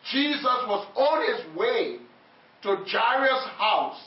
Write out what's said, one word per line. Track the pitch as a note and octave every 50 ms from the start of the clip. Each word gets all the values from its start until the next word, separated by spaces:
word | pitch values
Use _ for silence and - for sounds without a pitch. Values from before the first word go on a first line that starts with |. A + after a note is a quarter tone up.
| _ -
Jesus | A#3 C4+ C#4+ D4 D4 - - B3+ B3 B3 B3
was | G#3+ G3+ - - - -
on | A#3 C4+ D4 D#4+ D4+ - -
his | A3+ - - D#3+ D#3
way | E3+ G#3+ A#3+ - - - - - - - - - - _ _ _ - _ - _ _
to | - G3+ G3 - -
Jairus' | - - G3+ A3 A#3+ C4 C4+ C4+ C4+ B3+ - - - - -
house | G3+ G#3+ - - - - - - -